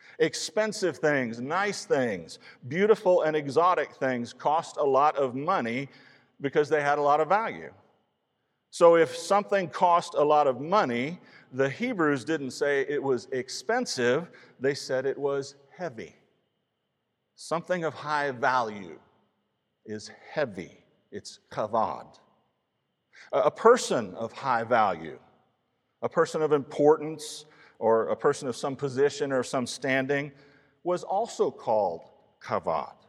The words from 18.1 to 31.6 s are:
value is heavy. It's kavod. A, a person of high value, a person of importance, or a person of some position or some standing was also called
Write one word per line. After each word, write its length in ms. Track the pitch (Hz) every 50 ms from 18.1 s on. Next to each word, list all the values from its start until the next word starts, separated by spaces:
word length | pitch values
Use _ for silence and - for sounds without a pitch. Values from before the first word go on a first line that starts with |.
| 151 147 143 143
value 720 | 127 120 135 135 127 127 120 110 107 104 95 85 78 - _ _ _ _ _ _ _ _ _ _ _ _ _ _ _ _ _
is 280 | - 107 107 - - - - - -
heavy. 480 | - 160 147 117 98 92 82 76 - - _ _ _ _ _ _
It's 300 | - - - - - - _ -
kavod. 680 | - - 117 104 107 113 107 90 71 60 - - - _ _ _ _ _ _ _ _ _ _ _ _ _ _ _ _ _ _ _ _ - - - -
A, 60 | 135
a 100 | - 147
person 640 | - - - 220 247 233 233 - 190 139 110 95 -
of 180 | - 113 113 -
high 300 | - - 139 123 117 113
value, 560 | 110 123 117 107 101 90 80 80 78 65 60 _ _ _ _ _ _ _ _ _ _ _ _ _ _ _ _
a 80 | - 120
person 340 | - 175 160 156 - 165 156
of 100 | 147 147
importance, 920 | 147 131 - - - 147 147 156 156 147 151 160 151 - - - - - - - - - - _ -
or 300 | - 110 113 113 107 80
a 60 | 107
person 300 | - - 151 143 - 151
of 80 | 135 117
some 220 | - - 147 135
position 560 | 123 143 139 127 123 139 143 139 - 147 139 135
or 100 | 131 120
some 240 | - - 135 120
standing 640 | 113 - - - 139 131 135 131 131 143 139 143 147 143 - - _ _ _ _ _ _ _ -
was 180 | 175 180 175 -
also 480 | - 185 196 226 220 - - 214 160
called 520 | - -